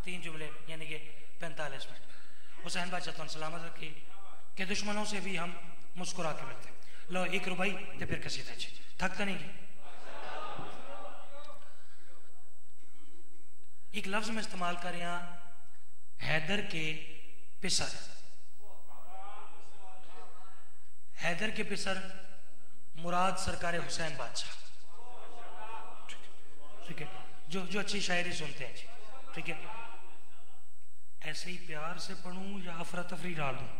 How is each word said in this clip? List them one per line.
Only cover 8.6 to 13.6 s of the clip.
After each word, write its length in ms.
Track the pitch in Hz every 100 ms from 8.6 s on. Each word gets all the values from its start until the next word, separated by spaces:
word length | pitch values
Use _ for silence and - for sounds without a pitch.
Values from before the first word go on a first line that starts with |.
| - - - -
थक 160 | 185 190
तो 80 | 202
नहीं 120 | 175
गई। 220 | 147 - - - - - - - - - - - - - - - - - - 571 - - - - - - - - - - - - - - - - - - - - - -